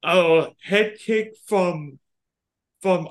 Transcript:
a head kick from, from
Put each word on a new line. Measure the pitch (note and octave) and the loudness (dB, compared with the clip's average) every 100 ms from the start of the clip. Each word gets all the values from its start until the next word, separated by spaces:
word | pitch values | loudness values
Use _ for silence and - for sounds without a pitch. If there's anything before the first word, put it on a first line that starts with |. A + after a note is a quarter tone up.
a | D#3 F3+ E3+ E3 D3+ - | 0 2 4 4 2 -6
head | - G3 G#3+ G#3+ | -4 -2 -2 -4
kick | - A3 G#3+ - - | -4 -4 -4 -12 -4
from, | G#3 F3+ D#3+ D3 C#3 _ _ _ _ _ _ _ _ | -2 -2 -4 -12 -18 _ _ _ _ _ _ _ _
from | G3 F3+ E3 | -2 0 -2